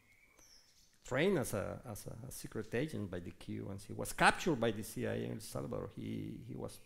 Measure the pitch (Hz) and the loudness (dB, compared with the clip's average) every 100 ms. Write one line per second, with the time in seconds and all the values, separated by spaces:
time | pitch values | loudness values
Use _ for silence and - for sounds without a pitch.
0 | _ - _ - - - _ _ - _ | _ -20 _ -20 -20 -20 _ _ -20 _
1 | - 127 185 180 120 104 92 95 123 104 | -2 4 6 6 4 0 0 -4 -8 -8
2 | - 113 127 - - 113 107 117 156 110 | -8 -8 -10 -10 -8 -6 -2 0 0 -2
3 | 101 90 90 - - 107 107 98 - 107 | -2 -4 -6 -8 -6 -6 -4 -8 -6 -4
4 | 110 - 180 208 - 135 117 104 104 - | -2 6 8 8 4 4 4 2 -2 -2
5 | 110 110 117 117 - 131 139 110 98 - | 0 0 0 -4 -4 -4 -2 -4 -4 -6
6 | 110 110 107 113 117 - 110 - | -4 -4 -4 -6 -8 -6 -6 -8